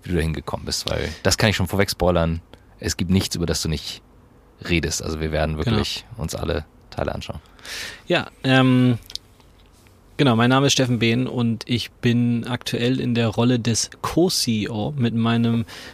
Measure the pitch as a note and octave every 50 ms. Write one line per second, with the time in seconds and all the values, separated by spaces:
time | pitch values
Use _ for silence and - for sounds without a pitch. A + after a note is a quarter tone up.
0 | - - F2+ E2+ D#2+ D#2+ D#2 - - - - D#2 D2 C#2+ C#2 - - - D#2 D#2
1 | D2 D2+ D2+ - - - - - - A2+ F#2+ - G2 F2 - F#2+ G2+ - - -
2 | F2 F2+ F2+ E2+ E2+ E2 E2 E2+ - _ - - _ - - - - G2+ - -
3 | G2 E2 F2+ F#2+ F#2 - - - E2+ D2+ D#2+ - - D#2+ D#2 D2+ - - - -
4 | - - - - - _ _ - _ _ _ - - - F2+ E2 D#2 E2 E2+ -
5 | - - D#2+ D#2 D#2+ D#2+ D#2 D2+ D#2 D#2 D#2 D2+ D2+ D2+ D2+ C#2 C#2 - - -
6 | - - A#2 - D#2 E2 - - E2 D#2+ D#2+ D#2+ D#2 - - - - - - -
7 | - - - - - - - - - - - - - - - - - - - -
8 | - - F3+ D#3+ - - - - - C3 C3 C3 C3 C3 B2+ B2+ B2+ B2 A#2+ A2+
9 | - - - - - _ _ _ _ - _ _ - _ _ _ _ - - _
10 | _ - - - D3+ C3+ A#2 A2+ A#2 B2 C3 C3+ C#3 C#3 - - C3+ B2 B2 A2+
11 | A#2 A#2 A#2 B2 B2+ B2+ - A#2 A#2+ A#2 A2+ G#2+ - - B2 A2+ - - - _
12 | - B2 A#2 A#2+ A#2+ A#2+ A#2+ A#2 A2+ B2 B2 A#2+ - - - A2+ A#2+ B2 C3 C3
13 | B2 B2 A#2+ A#2 A#2 A2+ G2+ - A#2 B2 B2+ A#2+ A2 A#2+ A2+ - - - - -
14 | - - - D#3+ E3+ F#3 - - - - A2+ G#2+ G2+ - A2+ G#2+ A2 C3+ D3+ C#3+
15 | A#2+ A#2 A2 A#2 A2+ A#2 A#2 A#2 A#2 A#2 A#2 A#2+ A2+ - - - - -